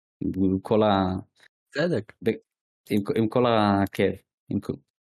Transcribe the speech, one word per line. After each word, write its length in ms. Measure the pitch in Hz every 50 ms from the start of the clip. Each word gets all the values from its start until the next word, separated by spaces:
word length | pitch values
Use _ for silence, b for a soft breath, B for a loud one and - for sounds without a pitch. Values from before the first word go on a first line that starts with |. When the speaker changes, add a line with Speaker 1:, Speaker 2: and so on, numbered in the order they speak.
| _ _ _ _
Speaker 1:
עם 380 | - 85 - 95 98 95 95 95 -
כל 200 | - 113 107 110
ה-, 340 | 107 101 98 95 92 92 95 - - _ b b b _ _ _ _ -
Speaker 2:
צדק. 380 | 143 160 180 160 107 104 - - _ -
Speaker 1:
ב-, 60 | 113 110 - - _ _ _ _ _ _ _ _ -
עם, 100 | 101 107 98 - -
עם 120 | 110 113 110
כל 160 | - 127 123
הכאב. 680 | 120 117 110 104 104 101 98 98 - - - 104 95 95 - - _ _ _ _ -
עם 100 | 107 104
כל, 120 | - - - - _ _ _ _ _ _ _